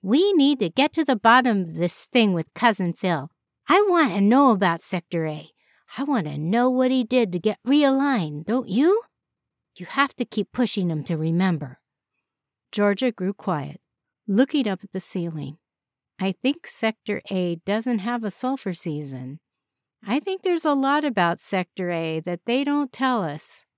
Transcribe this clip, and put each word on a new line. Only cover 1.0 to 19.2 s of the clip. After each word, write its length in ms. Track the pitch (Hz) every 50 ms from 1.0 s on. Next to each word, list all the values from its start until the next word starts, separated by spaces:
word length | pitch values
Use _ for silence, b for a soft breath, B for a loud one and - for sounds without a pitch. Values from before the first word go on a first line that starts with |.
| 311
the 100 | - 262
bottom 460 | 208 - 233 233 254 254 254 220 202
of 140 | 185 165 160
this 300 | 165 170 175 - - - -
thing 260 | - 254 220 208 185
with 200 | 170 156 _ _
Cousin 380 | - - 233 208 - 185 175
Phil. 400 | 170 - - 185 170 151 - 170 _ _ _ _ _ _ _ -
I 140 | 294 381 415 403
want 240 | 349 349 311 240
to 80 | 170 202
know 320 | 196 202 233 269 285 269
about 300 | 226 190 196 180 165 165
Sector 440 | - - - 175 - _ - 165 160
A. 260 | 156 151 151 151 - _ _ _ _ _ _ _ _ - -
I 60 | 277
want 220 | 277 285 233 165
to 120 | 151 143 147
know 320 | 151 165 202 233 247 254
what 220 | 254 254 254 254
he 120 | 262 262 247
did 280 | 220 247 254 233 196
to 80 | 175 175
get 200 | - 214 202 _ _
realigned, 800 | 226 277 294 294 269 269 269 269 285 269 226 170 151 147 147 -
don't 220 | - 226 262 247 -
you? 360 | 185 220 285 339 403 453 - _ _ _ _ _ _ _ _ _ _ _ _ _ _
You 100 | - 180
have 280 | - - - 277 277 -
to 100 | - 240
keep 260 | _ - 220 196 _
pushing 400 | _ - 247 214 - 208 185 175
him 120 | 160 151 143
to 100 | - 170
remember. 640 | 151 156 165 165 170 185 190 175 147 147 127 127 _ _ _ _ _ _ _ _ _ _ _ _ _ _ _ _ _ _ _
Georgia 400 | - - 208 202 202 190 262 247
grew 220 | 220 - 185 185 196
quiet, 460 | _ - - 175 151 139 143 147 - _ _ _ _ _ _ _ _ _ -
looking 400 | 196 202 269 277 - 294 254 214
up 160 | 190 180 -
at 80 | 190
the 80 | _ 190
ceiling. 580 | - - - 190 170 170 160 151 143 135 147 _ _ _ _ _ _ _ _ _ _ _ _ _
I 140 | 190 190 190
think 340 | _ - 262 294 - - -
Sector 540 | - - - 220 220 _ _ - 208 - - -
A 240 | - 185 180 175 170 170 _
doesn't 340 | - 202 220 220 254 247 214
have 240 | 185 240 240 226 220
a 80 | 208
sulfur 420 | - - - 254 269 269 - 196 175
season. 680 | - - 175 151 147 151 139 135 127